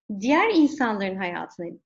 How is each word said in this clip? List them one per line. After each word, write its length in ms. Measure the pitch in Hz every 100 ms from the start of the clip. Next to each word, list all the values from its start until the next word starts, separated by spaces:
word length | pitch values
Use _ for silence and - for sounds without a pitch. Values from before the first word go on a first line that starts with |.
| - 202
Diğer 340 | 233 311 453
insanların 640 | 349 285 - 240 202 196 190
hayatına 500 | 180 170 165 - 170 -